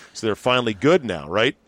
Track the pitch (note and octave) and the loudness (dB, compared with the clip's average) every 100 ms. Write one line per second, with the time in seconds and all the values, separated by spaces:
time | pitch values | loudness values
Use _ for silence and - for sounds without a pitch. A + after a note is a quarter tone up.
0 | - - A2+ G2+ B2+ B2+ A#2+ G2+ C3+ F3 | -20 -6 -4 -2 0 0 0 0 2 2
1 | A#2+ E2+ C#2+ F#2+ B2+ - | 0 -8 -4 0 0 -2